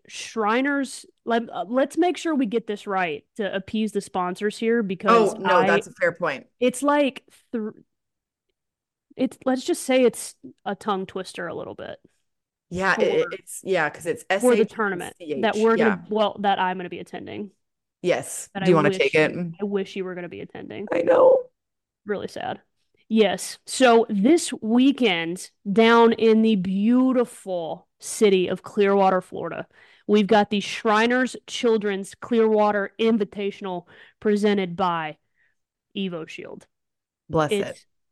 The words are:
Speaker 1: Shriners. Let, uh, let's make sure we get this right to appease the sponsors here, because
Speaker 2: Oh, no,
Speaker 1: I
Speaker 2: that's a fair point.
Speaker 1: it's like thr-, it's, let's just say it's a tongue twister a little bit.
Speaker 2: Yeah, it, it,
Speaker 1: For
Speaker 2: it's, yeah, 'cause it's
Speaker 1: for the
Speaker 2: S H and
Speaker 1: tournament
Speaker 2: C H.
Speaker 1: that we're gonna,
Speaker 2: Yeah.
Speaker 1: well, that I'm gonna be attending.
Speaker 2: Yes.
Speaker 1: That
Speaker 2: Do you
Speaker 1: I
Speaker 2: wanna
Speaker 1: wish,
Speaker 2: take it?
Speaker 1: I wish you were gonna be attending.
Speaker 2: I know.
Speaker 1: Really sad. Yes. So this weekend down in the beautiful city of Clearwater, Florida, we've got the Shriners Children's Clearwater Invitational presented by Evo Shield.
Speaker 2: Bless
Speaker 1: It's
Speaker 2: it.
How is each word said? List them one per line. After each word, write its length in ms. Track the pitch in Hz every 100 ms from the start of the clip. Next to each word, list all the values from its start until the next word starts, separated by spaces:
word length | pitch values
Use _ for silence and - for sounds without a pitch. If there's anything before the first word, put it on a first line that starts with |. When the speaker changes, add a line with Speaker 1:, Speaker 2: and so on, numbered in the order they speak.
| _
Speaker 1:
Shriners. 1000 | - - 226 208 233 277 285 262 - - _ -
Let, 160 | 233 233
uh, 160 | - 175
let's 300 | 254 277 311
make 180 | 359 285
sure 180 | 339
we 120 | 294 240
get 200 | 226 -
this 200 | 208 208
right 360 | 190 175 147 _ -
to 180 | 196
appease 380 | 196 - 220 214
the 80 | 202
sponsors 560 | - 196 180 185 208 -
here, 260 | 226 233
because 520 | 196 185 208 233 202
Speaker 2:
Oh, 20 | 226
no, 180 | 185 180
Speaker 1:
I 80 | -
Speaker 2:
that's 220 | 175 185
a 40 |
fair 200 | - 175
point. 340 | 170 170 131 - _
Speaker 1:
it's 240 | 247 247
like 400 | 285 294 277 277 _ _ _
thr-, 180 | 233 214 - _ _ _ _ _ _ _ _ _ _ _ _ _ -
it's, 200 | 262 -
let's 200 | - 262
just 180 | 302 349
say 220 | - 262
it's 300 | 240 - - - 262 -
a 100 | -
tongue 320 | 196 226 190 190
twister 400 | 190 185 - 170
a 60 |
little 200 | - -
bit. 240 | - - - _ _ _ _ _ _ _
Speaker 2:
Yeah, 240 | 175 190 170
it, 20 |
it, 220 | 180 151
Speaker 1:
For 80 | 170
Speaker 2:
it's, 280 | 175 - -
yeah, 240 | - 185 151
'cause 160 | - 165
it's 180 | -
Speaker 1:
for 40 | -
the 60 |
Speaker 2:
S 100 | 240 247
H 80 | 220
and 100 | 214
Speaker 1:
tournament 460 | - 208 180 - -
Speaker 2:
C 140 | 165
H. 100 | -
Speaker 1:
that 140 | 220 208
we're 200 | 220 226
gonna, 260 | 226 185
Speaker 2:
Yeah. 120 | -
Speaker 1:
well, 220 | 214 208 -
that 180 | 202 196
I'm 180 | 185 185
gonna 140 | 180
be 80 | 175
attending. 520 | - - 98 101 202 _ _ _ _ _
Speaker 2:
Yes. 460 | 180 131 - - -
Speaker 1:
That 100 | 196
Speaker 2:
Do 60 | 190
you 60 | 165
Speaker 1:
I 20 |
Speaker 2:
wanna 120 | 147
Speaker 1:
wish, 80 | 185
Speaker 2:
take 160 | 139
it? 220 | 156 151 - 175 165
Speaker 1:
I 40 |
wish 320 | 202 196 190 202
you 80 |
were 100 | 185
gonna 140 | 180 175
be 120 | 196
attending. 460 | 214 185 - - 392
Speaker 2:
I 100 | -
know. 420 | - 508 523 539 - _ _ _ _ _
Speaker 1:
Really 240 | 202 196 -
sad. 320 | - - - _ _ _ _ _
Yes. 500 | 220 202 185 - -
So 420 | - - 254 233 -
this 420 | 202 220 339 - -
weekend 880 | 214 240 262 277 233 170 165 180 - _ 202
down 420 | 196 226 233 233
in 300 | 226 226 220
the 140 | 220 208
beautiful 1300 | 180 190 214 247 262 254 240 - 190 180 156 175 _ _
city 480 | - - 214 190 175
of 140 | 185
Clearwater, 600 | - - 196 202 190 185
Florida, 440 | - 185 165 - - _ _ _ -
we've 200 | 208 196
got 240 | 220 202
the 100 | 202
Shriners 760 | - - 226 208 233 254 254 - -
Children's 680 | - 240 226 208 190 196
Clearwater 800 | - - 233 220 214 208 208 196 -
Invitational 840 | 226 226 202 208 202 - 196 175 - - - _
presented 560 | 214 208 208 202 185 170
by 400 | 185 170 156 147 _ _ _ _ _ _ _ 202
Evo 320 | 190 170 -
Shield. 380 | - - - _ _ _ _ _ _ _
Speaker 2:
Bless 200 | 160 151
Speaker 1:
It's 200 | 202 -
Speaker 2:
it. 160 | - _ _ _